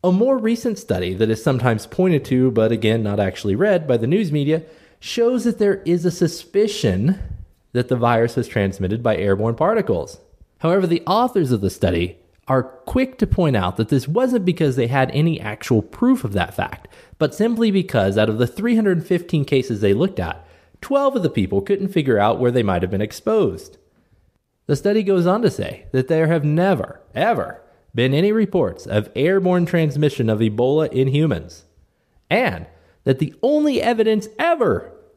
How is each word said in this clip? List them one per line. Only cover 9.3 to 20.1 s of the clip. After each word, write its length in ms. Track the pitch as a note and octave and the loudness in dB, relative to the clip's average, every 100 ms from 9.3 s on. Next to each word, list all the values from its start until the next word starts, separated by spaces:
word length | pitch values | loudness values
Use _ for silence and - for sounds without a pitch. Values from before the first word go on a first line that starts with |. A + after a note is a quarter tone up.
| G2 A2+ A2+ | 2 0 0
particles. 680 | E3 A3+ - F2+ - - _ _ - _ | 0 0 0 -2 -4 -14 _ _ -20 _
However, 280 | D#3+ F#3+ F3+ | 0 0 2
the 160 | E3 - | 0 0
authors 460 | G3+ B3 G#3+ C#3+ | 0 0 0 0
of 80 | A#2 | 0
the 100 | F#2+ | 0
study 460 | - F2 E2+ F2+ - _ _ - | 0 0 0 -2 -6 _ _ -2
are 160 | C3 | -2
quick 540 | B2+ - - B3+ C4 - | -2 -10 -4 -2 -2 -2
to 100 | G3+ | 0
point 300 | - E3 A#2 | 2 2 2
out 180 | F2+ - | -2 -2
that 140 | A2+ | 0
this 180 | C#3 - | 0 0
wasn't 380 | F3+ C4 A#3+ F3+ | 0 0 0 0
because 320 | F3 D#3 C3 | 0 0 0
they 100 | A#2 | 0
had 240 | C3+ C3 | 0 0
any 260 | C#3 D#3+ D#3+ | 0 0 -2
actual 400 | G#2+ G#2+ - A#2 | -8 -10 0 0
proof 420 | - - A#3+ C4 | 0 -2 2 2
of 80 | G#2+ | 0
that 220 | G2+ E2+ | -2 -2
fact, 340 | - F#2+ - - - - - | -4 -8 -8 -18 -20 -20 -4
but 180 | D3+ - | -4 0
simply 360 | A3 A3+ A3+ | -2 2 2
because 460 | G3 F#3 A#2+ G2 G2+ | 2 0 0 2 2
out 120 | G#2+ | 0
of 80 | A2 | 2
the 100 | A#2+ | -2
three 280 | D3+ A3 A3+ | 0 0 2
hundred 300 | G#3 F3+ - | 2 0 0
fifteen 380 | F3+ F3 D#3+ | -2 0 -2
cases 380 | C#3 C3+ B2+ G#2+ | 0 0 0 0
they 120 | G2+ | 2
looked 260 | G2+ F#3 | 2 0